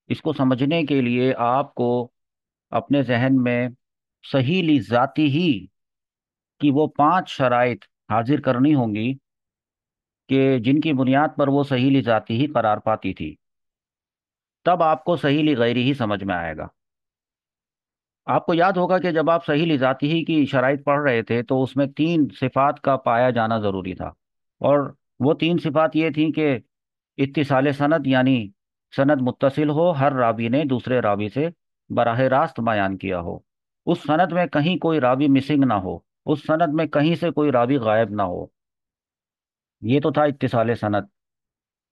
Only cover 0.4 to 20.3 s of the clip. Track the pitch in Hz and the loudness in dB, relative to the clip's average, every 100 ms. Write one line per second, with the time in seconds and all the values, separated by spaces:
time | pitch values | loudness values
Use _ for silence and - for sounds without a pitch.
0.4 | 131 127 139 170 147 139 123 123 127 127 | 0 0 0 -2 0 0 0 0 0 0
1.4 | 120 131 139 - 120 123 120 _ _ _ | 0 0 -2 -4 -2 -2 -4 _ _ _
2.4 | _ _ - 113 - 143 123 120 131 135 | _ _ -6 -6 -2 0 0 0 2 2
3.4 | 123 120 123 123 _ _ _ _ - 139 | 2 -2 -4 -8 _ _ _ _ -4 -2
4.4 | 123 185 165 143 98 120 135 - 151 143 | 0 0 2 2 2 0 0 0 0 2
5.4 | 175 104 92 _ _ _ _ _ _ _ | 0 -2 -6 _ _ _ _ _ _ _
6.4 | _ - 147 139 151 - 147 180 - - | _ -2 0 2 0 2 2 2 -2 -2
7.4 | 131 120 123 117 _ _ - 107 117 143 | 0 2 0 -2 _ _ -4 -2 0 0
8.4 | 131 123 143 147 113 104 117 135 _ _ | 0 2 4 2 0 -2 -4 -6 _ _
9.4 | _ _ _ _ _ _ _ _ - 135 | _ _ _ _ _ _ _ _ -2 2
10.4 | 135 131 110 147 160 131 127 135 151 147 | 2 2 2 0 0 0 2 2 0 0
11.4 | 139 139 143 127 135 135 117 110 - 117 | 0 0 0 0 2 2 2 0 0 -2
12.4 | 151 139 110 107 110 110 95 92 78 - | -2 0 0 0 -2 -2 -4 -8 -10 -12
13.4 | _ _ _ _ _ _ _ _ _ _ | _ _ _ _ _ _ _ _ _ _
14.4 | _ _ - - 160 156 - 160 147 147 | _ _ 0 2 2 0 -2 0 2 2
15.4 | 156 127 117 120 123 135 110 101 98 90 | 2 2 2 2 0 0 -2 -2 -4 -4
16.4 | 85 78 85 _ _ _ _ _ _ _ | -6 -8 -12 _ _ _ _ _ _ _
17.4 | _ _ _ _ _ _ _ _ - 139 | _ _ _ _ _ _ _ _ -2 -2
18.4 | - 165 180 185 180 185 180 160 151 165 | 0 2 2 2 0 0 0 0 2 0
19.4 | 165 147 165 147 131 135 147 165 156 | 0 0 2 2 0 0 -2 -2 0